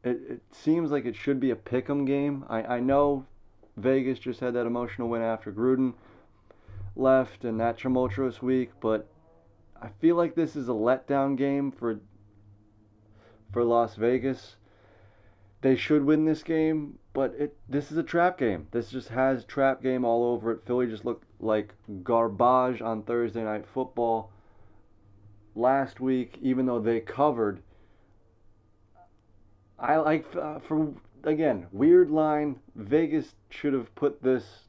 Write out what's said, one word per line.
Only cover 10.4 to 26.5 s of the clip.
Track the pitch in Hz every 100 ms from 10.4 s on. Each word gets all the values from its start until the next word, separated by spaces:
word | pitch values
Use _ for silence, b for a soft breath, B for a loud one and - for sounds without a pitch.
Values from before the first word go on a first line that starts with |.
| 160 147
is | 123
a |
letdown | 113 113 131 - 139 139 135
game | 139 139 139
for, | 131 120 104 - - - _ - - _ _ _ _ _ b b b -
for | 120
Las | 120 117 117 104
Vegas. | 117 127 131 127 - - b b b b b b b b b _
They | 135 127
should | - 151
win | 139 156 156
this | 156
game, | - 160 160 156 147 - _
but | 135 131 143
it, | 147 - -
this | 143 139
is | 151
a |
trap | - 175 180 180
game. | 120 90 76
This | 117 113
just | 127 -
has | 117 135 127 -
trap | - 135 131
game | 127 127 123
all | 117
over | 120 120 110
it. | 113 -
Philly | 123 123
just | 110 123
looked | 117 _ _
like | 110 107 104 - - 98
garbage | 90 117 113 98 120 127 127 117
on | 113 110
Thursday | 104 120 117 110
Night | 110 107 107
Football | 131 127 - 117 113 107 b b b b b b _ _ - - - -
last | 107 123 139 131 -
week, | 131 131 120 -
even | 131